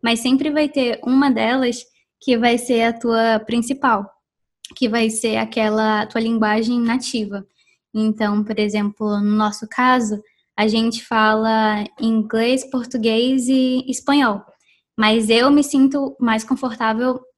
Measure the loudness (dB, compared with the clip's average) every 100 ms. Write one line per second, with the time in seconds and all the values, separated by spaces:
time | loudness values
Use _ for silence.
0 | 0 -2 0 0 0 0 -2 0 -2 -4
1 | 0 2 2 2 0 0 -2 -4 -12 _
2 | _ _ -2 2 2 0 0 0 0 0
3 | -2 0 2 0 -2 -4 -2 -2 0 0
4 | -2 _ _ _ _ _ -20 -4 -2 0
5 | 0 0 -2 -2 -2 -2 0 0 0 0
6 | -2 -4 -2 0 2 0 0 0 0 -2
7 | -4 -6 -6 -8 -12 _ _ _ _ -2
8 | -2 0 0 0 -2 -2 -2 0 -4 -4
9 | -4 -2 0 0 0 -4 -10 0 4 4
10 | 2 -6 -10 _ _ -2 0 2 0 -4
11 | -4 0 2 2 2 2 2 0 -4 -4
12 | -2 0 0 0 0 0 -2 -6 -6 -2
13 | 0 2 2 0 2 2 2 0 -4 -6
14 | 0 2 2 0 -10 _ _ _ _ 0
15 | 2 2 2 4 6 4 4 2 2 2
16 | -4 -2 0 0 -2 -4 -4 -4 -2 0
17 | -2 -4 -10